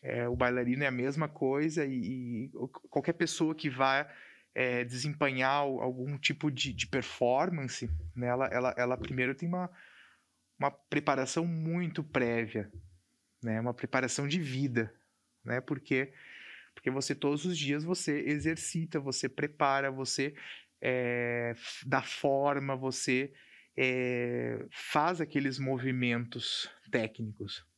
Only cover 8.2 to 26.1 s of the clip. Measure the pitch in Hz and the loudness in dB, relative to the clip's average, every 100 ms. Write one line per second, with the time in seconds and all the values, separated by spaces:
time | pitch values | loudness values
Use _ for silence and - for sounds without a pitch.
8.2 | 123 123 135 123 127 123 123 127 147 131 | 0 2 2 2 0 2 0 0 -2 0
9.2 | 127 135 170 180 180 - - - - _ | 0 0 -2 -2 -4 -8 -20 -20 -20 _
10.2 | _ _ _ _ 139 - _ 147 147 135 | _ _ _ _ -2 -2 _ 0 4 2
11.2 | 131 - 170 165 160 170 175 - 147 135 | 2 0 0 0 0 0 -2 -4 -2 2
12.2 | 120 117 113 113 101 - - - _ _ | 2 2 0 -2 -4 -10 -18 -20 _ _
13.2 | _ _ 117 110 120 120 123 131 127 - | _ _ -2 0 0 -2 -2 0 0 0
14.2 | 143 170 147 127 139 117 110 - _ _ | 0 0 -2 -2 2 2 0 -4 _ _
15.2 | _ _ 113 120 - 139 - 131 135 - | _ _ -4 -4 -2 -6 0 0 0 -8
16.2 | - - - - - - - 135 131 143 | -20 -18 -18 -20 -20 -4 -2 -2 -2 0
17.2 | 143 147 175 170 143 143 160 180 - 147 | 0 0 0 -2 0 0 0 -2 0 0
18.2 | - 147 151 160 - 165 165 156 139 131 | 0 0 0 -2 -2 -2 -2 -2 -2 -2
19.2 | 131 - 147 151 143 135 139 135 131 - | -4 -2 -4 2 4 4 2 -2 -4 0
20.2 | 139 147 - - - _ 127 127 123 120 | -2 -4 -14 -16 -18 _ 0 2 2 0
21.2 | 120 120 120 117 - - 131 131 - - | 0 0 -2 -4 -10 -10 2 2 2 0
22.2 | 143 139 143 143 139 131 131 131 - 127 | 2 4 4 2 0 -2 -2 -2 2 2
23.2 | 139 - - - - - 131 127 127 123 | 2 -8 -20 -20 -12 0 2 4 2 0
24.2 | 120 120 120 113 - - - 151 156 180 | 0 0 -2 -4 -8 -12 0 2 4 2
25.2 | 151 143 139 131 135 131 131 131 123 | 0 0 0 0 -2 0 0 2 2